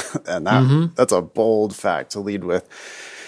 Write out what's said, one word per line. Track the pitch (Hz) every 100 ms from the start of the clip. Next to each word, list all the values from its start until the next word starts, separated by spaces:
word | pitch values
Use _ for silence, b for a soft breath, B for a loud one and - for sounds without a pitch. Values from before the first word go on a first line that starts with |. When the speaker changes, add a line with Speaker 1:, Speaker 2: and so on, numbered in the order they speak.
| -
Speaker 1:
<laughs> | - -
And | 90 98
that, | 120
Speaker 2:
Mm-hmm. | 131 147 165
Speaker 1:
that's | - 127
a | 92
bold | 85 - 110 110 107
fact | 95 101 80 -
to | 104
lead | 101 101
with. | 90 90 - B B B B B